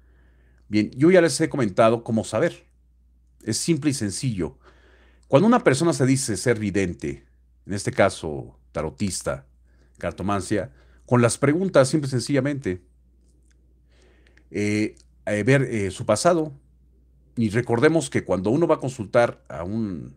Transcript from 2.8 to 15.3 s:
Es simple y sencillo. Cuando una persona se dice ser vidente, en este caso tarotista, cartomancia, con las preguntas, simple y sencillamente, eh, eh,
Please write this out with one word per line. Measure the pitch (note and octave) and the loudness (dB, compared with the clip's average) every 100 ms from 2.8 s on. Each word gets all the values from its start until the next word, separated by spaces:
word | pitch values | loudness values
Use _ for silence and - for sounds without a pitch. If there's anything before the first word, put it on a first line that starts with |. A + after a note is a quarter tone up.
| _ _ _ _ _ _ | _ _ _ _ _ _
Es | - - | -6 -4
simple | - D#3+ D3 | -2 -2 -2
y | |
sencillo. | C#3 G2+ - C3 G2 D2+ - _ _ _ _ _ _ _ | -2 -4 -4 -6 -4 -6 -8 _ _ _ _ _ _ _
Cuando | C#3 G#3+ | 2 4
una | A#3+ | 4
persona | - C3+ E3+ | 2 2 0
se | C#3 B2+ | 2 2
dice | C3+ - G2 | 0 -2 -2
ser | B2 A2 | -2 -2
vidente, | G#2 F#2+ F#2 D#2+ D2 C2+ _ _ _ _ - | -2 -2 -2 -4 -10 -10 _ _ _ _ -10
en | |
este | G2+ B2 | -8 -2
caso | A#2+ G2+ - E2 C#2 B1 - _ | 2 2 0 -8 -10 -12 -18 _
tarotista, | D#2 D#2 C#2+ G2+ - - C#2 - _ _ _ _ - | -8 -8 -6 -6 -6 -6 -8 -12 _ _ _ _ -10
cartomancia, | F2 - F#2 G2+ F2+ G#2 - - _ _ - | -10 -6 -4 -4 -4 -4 -6 -12 _ _ 0
con | B2 | 4
las | A#2 - | 4 2
preguntas, | C#3 D#3+ F#3+ D3 C3 | 0 0 2 4 4
simple | D#3+ C3+ | 2 -2
y | |
sencillamente, | C3 A2+ C#3 C#3 C#3 G2+ F2+ - _ _ _ _ _ _ _ _ _ _ _ _ _ _ _ _ | -4 -2 -2 -2 -4 -6 -6 -10 _ _ _ _ _ _ _ _ _ _ _ _ _ _ _ _
eh, | G2+ G#2 G#2+ G#2+ - _ _ | -4 -2 -2 -2 -6 _ _
eh, | - | -4